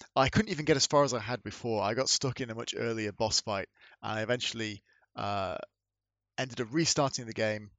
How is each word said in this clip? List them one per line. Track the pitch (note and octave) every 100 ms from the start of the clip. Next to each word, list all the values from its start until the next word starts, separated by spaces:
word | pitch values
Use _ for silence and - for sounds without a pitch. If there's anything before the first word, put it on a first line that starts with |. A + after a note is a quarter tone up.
| - C3
I | C3+
couldn't | - G#3+
even | D3+ D3+
get | C#3
as | -
far | D3
as | C#3 A#2+
I |
had | G#2 B2
before. | G#2+ - A#2 A2
I | G2 A2+
got | B2+
stuck | - C3+ A#2+
in | A#2+
a | A2+
much | A#2+ -
earlier | A#2 A2 G#2
boss | F#2+ A2 -
fight, | - G2 - _ - -
and | G#2+ A2
I |
eventually, | A2 B2 - A#2 A2 G2+ _ _ _ -
uh, | G#2 G2+ F#2 D#2+ - _ _ _ _ _ _ -
ended | C3 A#2
up | A2+
restarting | D3+ D#3+ - C3+ - A#2
the |
game | - A2 G#2+ G#2